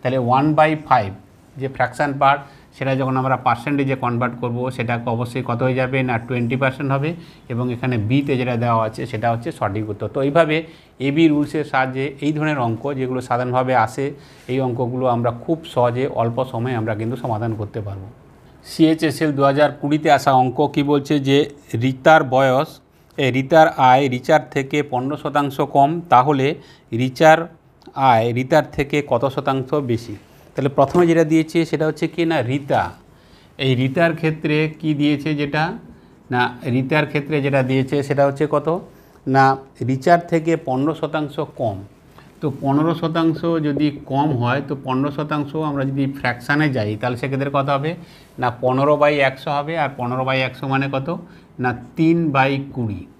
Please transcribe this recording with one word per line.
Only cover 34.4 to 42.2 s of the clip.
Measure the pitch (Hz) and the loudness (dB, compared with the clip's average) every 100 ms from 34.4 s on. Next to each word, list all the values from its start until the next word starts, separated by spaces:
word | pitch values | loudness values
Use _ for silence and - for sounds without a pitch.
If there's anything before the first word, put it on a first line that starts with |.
| 160 151 156 156 | -2 0 0 -4
কি | 156 147 | -4 0
দিয়েছে | 147 143 143 147 | 0 0 -2 -4
যেটা? | 147 151 165 233 - - - - _ | -2 -2 -4 -6 -16 -20 -20 -20 _
না, | 123 123 - 139 | 0 0 -2 -2
রিতার | 123 127 151 147 | -2 0 0 0
ক্ষেত্রে | 151 143 151 | -4 -2 -2
যেটা | 139 139 127 | 0 0 2
দিয়েছে | 131 135 143 139 | 0 0 -2 -2
সেটা | 139 139 | 2 2
হচ্ছে | 139 151 | 2 0
কত? | 151 151 175 - - - - - | 0 0 -4 -6 -20 -20 -12 0
না, | 135 135 135 - - 120 | 4 4 2 -6 -8 -4
রিচার | 131 175 175 175 | 0 4 2 2
থেকে | 165 160 160 160 | -2 0 -2 -2
পনেরো | 127 143 151 | -2 -2 -2
শতাংশ | 151 160 151 - 143 - | -4 -4 -6 -6 -10 -6
কম। | 123 95 101 _ - - | -6 -6 -12 _ -20 -20